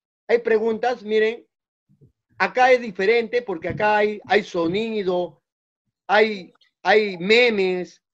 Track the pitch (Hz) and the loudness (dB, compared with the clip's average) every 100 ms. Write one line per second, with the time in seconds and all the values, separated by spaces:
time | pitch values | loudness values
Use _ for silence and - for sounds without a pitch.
0 | _ _ - 240 240 220 226 220 240 247 | _ _ 0 0 2 0 0 -2 -4 -4
1 | 208 220 220 240 - _ _ _ _ _ | -2 0 0 -2 -12 _ _ _ _ _
2 | _ _ _ - 190 247 254 254 233 180 | _ _ _ -4 -2 2 4 4 0 -4
3 | 190 233 226 165 - 170 175 - 214 214 | 0 0 0 -4 -6 -8 -8 -2 0 2
4 | 214 208 - 196 208 180 165 196 226 220 | 0 -4 -2 -2 -2 -4 -2 -2 -4 -4
5 | 185 180 175 - _ _ _ _ _ _ | -2 -4 -4 -10 _ _ _ _ _ _
6 | - 202 220 202 170 _ _ _ 180 214 | 0 2 2 -2 -12 _ _ _ 2 2
7 | 208 180 185 226 247 208 185 180 175 - | 2 -2 2 4 4 2 0 -2 -6 -14
8 | _ | _